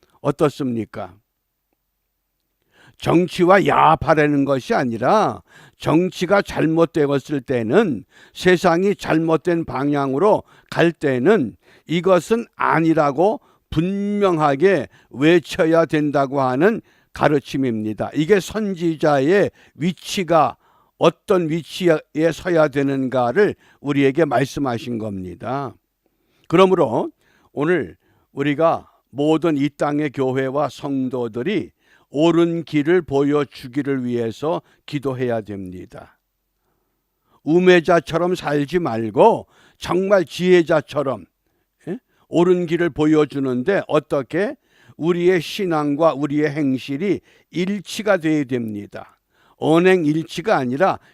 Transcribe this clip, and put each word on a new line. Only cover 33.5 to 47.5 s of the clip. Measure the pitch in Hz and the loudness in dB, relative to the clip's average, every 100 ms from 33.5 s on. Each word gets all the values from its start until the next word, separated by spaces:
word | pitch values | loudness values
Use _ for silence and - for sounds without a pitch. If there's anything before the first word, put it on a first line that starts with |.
| - 135 123 139 139 | -8 -10 -8 -4 -4
위해서 | 123 120 113 107 151 170 - _ - | -4 -4 -4 -6 -6 -6 -8 _ -12
기도해야 | 147 135 127 127 113 | -8 -6 -4 -4 -4
됩니다. | 101 98 92 90 90 - - _ _ _ _ _ _ _ _ _ _ _ _ _ | -6 -12 -12 -14 -18 -20 -20 _ _ _ _ _ _ _ _ _ _ _ _ _
우매자처럼 | 135 170 180 180 160 170 - 160 175 180 | 0 2 6 4 4 2 2 -4 -2 -4
살지 | 151 147 143 170 | -2 -4 -2 -4
말고 | 160 113 113 107 208 170 - _ _ _ | -4 -4 -4 4 4 4 -6 _ _ _
정말 | - 175 190 202 160 | -4 -2 2 2 2
지혜자처럼, | - 180 180 151 160 - 147 135 113 82 _ _ _ _ _ - | -2 4 4 4 0 -2 -6 -6 -6 -12 _ _ _ _ _ -12
예? | 214 - _ _ | -12 -14 _ _
옳은 | - 175 180 175 | 0 2 2 0
길을 | 165 170 | -2 -2
보여주는데 | 143 156 156 147 143 135 127 131 196 - | 0 2 4 2 -2 -4 -2 0 -2 0
어떻게? | 151 - 151 131 160 214 302 _ _ _ - | -2 0 -4 -2 -4 -4 -6 _ _ _ -6
우리의 | 160 175 175 185 | -2 2 2 2
신앙과 | 147 - 190 160 147 143 165 135 | -2 -6 -2 0 0 2 0 0
우리의 | 143 147 151 | -2 -2 -2
행실이 | 147 139 131 - 139 196 147 - _ _ | -2 -2 -2 -4 -6 -2 -4 -6 _ _